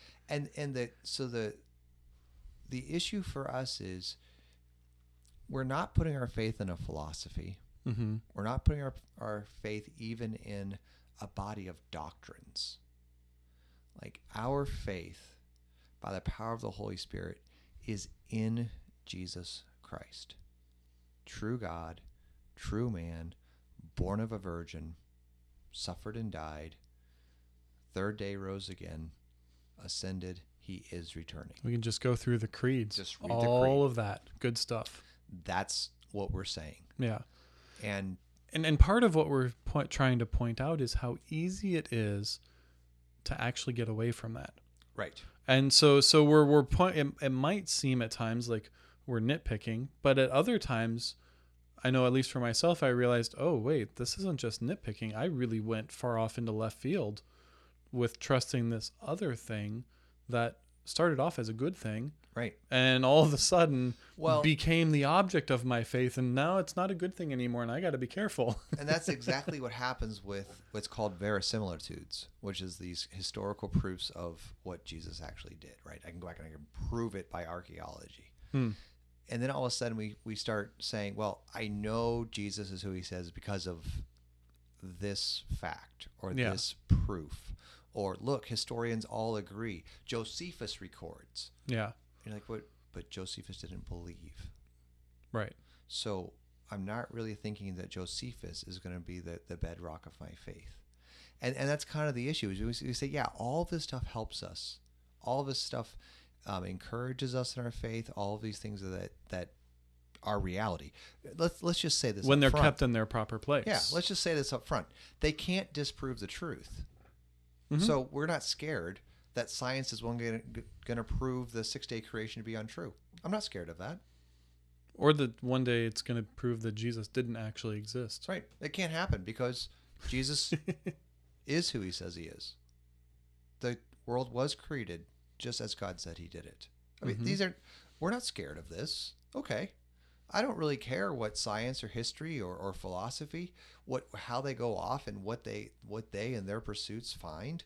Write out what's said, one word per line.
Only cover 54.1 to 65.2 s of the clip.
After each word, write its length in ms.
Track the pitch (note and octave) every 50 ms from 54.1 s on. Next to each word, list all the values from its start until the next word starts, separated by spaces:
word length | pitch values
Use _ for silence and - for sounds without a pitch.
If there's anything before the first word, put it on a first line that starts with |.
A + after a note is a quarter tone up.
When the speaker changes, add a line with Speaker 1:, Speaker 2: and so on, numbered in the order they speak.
| -
Speaker 2:
isn't 220 | - G3 F#3+ D#3 B2+
just 240 | - A2+ - -
nitpicking. 540 | A2+ B2+ F#3+ - - - G2+ - A2+ A2 G#2
I 80 | G#2+ C#3
really 340 | F#3 D#3+ B2+ B2+ A2+ A2+ A2
went 320 | G#2+ A2 A2+ A2 A2 -
far 260 | - - - B2 A#2
off 220 | A2+ A2+ A2 - -
into 140 | A#2 A2+
left 260 | G#2+ G#2+ A2 A2 - -
field 420 | - C3 F3+ F#3+ B2+ G#2 G#2+ - - - _ - - - - - - - _ _ _ -
with 300 | - A#2+ A#2+ A2+ - -
trusting 500 | - - C#3 B2 - - - B2+ A#2 A#2
this 220 | A#2 A2 - - - _ -
other 300 | - D#3 F#3 G#3+ D3+ A#2+
thing 480 | G#2+ - - A2+ G#2 G#2 G#2 G#2+ A#2 B2+ - _ _ - - _ _ _ -
that 300 | B2 A#2 A#2 A#2 - - _ _ _ _ _
started 340 | - - - E3+ E3+ D3+ C3
off 220 | C3+ E3+ - -
as 80 | A#2 A2
a 40 |
good 240 | A2+ A2+ C3 E3+ F#3
thing." 360 | - - A2+ G#2+ A2 B2 D3 - - - - -
Speaker 1:
Right. 200 | A#2 A#2+ G#2+ - - - _
Speaker 2:
And 340 | C3+ B2+ B2+ C3 B2+ B2+ C3
all 200 | B2+ C#3+ D#3 D#3
of 100 | D3+ D3
a 20 |
sudden 580 | - - - F#3 F3 E3+ D#3 C#3 B2+ B2+ B2 A#2 - - - -
Speaker 1:
Well 240 | - D#3 D#3+ D#3 D3+
Speaker 2:
became 500 | D3 D#3+ D3+ D3+ - D#3+ E3 E3 E3 D#3
the 120 | D3+ D3 C#3
object 460 | C#3 D#3+ F#3